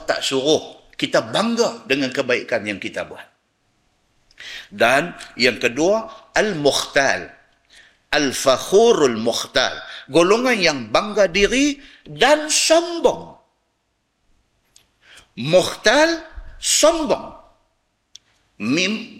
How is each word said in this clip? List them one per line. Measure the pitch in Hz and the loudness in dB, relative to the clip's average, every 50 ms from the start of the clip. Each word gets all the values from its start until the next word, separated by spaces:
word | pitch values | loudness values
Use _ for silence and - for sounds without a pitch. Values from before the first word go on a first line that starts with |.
| - | -4
tak | - - - | -4 -4 -4
suruh | - - 139 131 127 151 156 117 - - - - _ _ _ | -2 -2 -2 0 2 2 0 0 0 -6 -20 -20 _ _ _
kita | - 147 - - 160 127 | -6 -6 0 0 0 0
bangga | 113 123 160 208 233 233 220 226 180 - 233 - - | 0 -2 -2 0 0 0 0 0 -2 -2 -6 -4 -4
dengan | 135 143 139 127 120 | -2 -2 -2 -4 -4
kebaikan | 139 131 123 123 107 - - 123 110 | -4 -2 -2 -2 -4 -2 -4 -6 -4
yang | 101 104 101 | -4 -6 -8
kita | 92 - 104 - 95 | -8 -10 -10 -8 -8
buat. | 85 78 - - - _ _ _ _ _ _ _ _ _ _ _ _ _ _ _ _ _ _ _ _ _ _ - - - - - - - | -10 -10 -12 -20 -20 _ _ _ _ _ _ _ _ _ _ _ _ _ _ _ _ _ _ _ _ _ _ -20 -20 -18 -18 -18 -18 -12
Dan | - 104 113 120 131 143 160 175 - - - - - | -2 0 2 2 2 2 0 -2 -8 -14 -20 -14 -4
yang | - 120 123 113 | 0 0 2 2
kedua, | 101 - 120 117 139 160 185 208 220 220 - - - - _ - | 2 -2 -2 0 0 2 2 2 0 -2 -8 -16 -20 -14 _ -2
al-mukhtal. | 156 196 214 185 151 147 139 - - - - - 143 139 123 92 90 82 - - _ _ _ _ _ _ _ _ - - _ _ _ _ - - | 0 0 0 -2 2 2 2 2 0 -4 -2 0 0 2 2 0 -2 -6 -12 -18 _ _ _ _ _ _ _ _ -20 -20 _ _ _ _ -4 -2
Al-fakhurul | 151 147 131 113 - - 135 127 120 - - 180 202 226 233 220 170 151 131 117 | 0 0 0 -2 -2 0 0 0 0 0 2 4 6 6 6 4 4 4 2 2
mukhtal. | 107 113 143 139 - - - - 135 123 95 80 - - - - - - - | 0 -2 -2 -2 -4 -6 -2 -2 0 0 0 -4 -8 -14 -16 -18 -18 -10 0
Golongan | 135 165 175 185 208 226 254 262 240 | 2 2 4 4 4 2 2 0 0
yang | 208 180 160 147 135 113 107 120 | 2 0 0 0 -2 -6 -2 -2
bangga | 160 202 214 202 214 196 | -2 -2 0 0 0 0
diri | 185 165 196 202 185 220 262 285 294 277 - - - - _ _ | 2 2 0 0 2 2 0 0 0 -2 -6 -12 -20 -20 _ _
dan | - 151 147 233 269 302 302 302 311 | -12 -2 0 4 4 4 2 0 -2
sombong. | - - - - 320 339 339 349 339 339 277 226 139 - - - - _ _ _ _ _ _ _ _ _ _ _ _ _ _ _ _ _ _ _ _ _ _ _ _ _ _ _ _ _ _ _ _ _ _ _ - - _ _ - - | -2 0 2 4 4 2 2 0 -6 0 0 0 0 0 -10 -18 -20 _ _ _ _ _ _ _ _ _ _ _ _ _ _ _ _ _ _ _ _ _ _ _ _ _ _ _ _ _ _ _ _ _ _ _ -20 -20 _ _ -14 -10
Mukhtal, | 120 147 170 185 175 - - - - 214 233 294 311 330 330 320 - - - - - - - - | -4 2 2 2 2 2 -4 0 2 4 4 6 4 2 2 -4 -8 -14 -18 -18 -18 -18 -16 -8
sombong. | - - - - - 302 339 330 302 220 151 - - - - - - _ _ _ _ _ _ _ _ _ _ _ _ _ _ - _ _ _ _ _ _ _ - | -4 -2 0 4 4 4 4 2 0 -2 -2 -4 -4 -14 -18 -20 -20 _ _ _ _ _ _ _ _ _ _ _ _ _ _ -20 _ _ _ _ _ _ _ -10
Mim, | 101 113 139 170 185 196 220 214 - - - - | -4 -2 -2 -2 -2 -2 -4 -6 -10 -14 -18 -14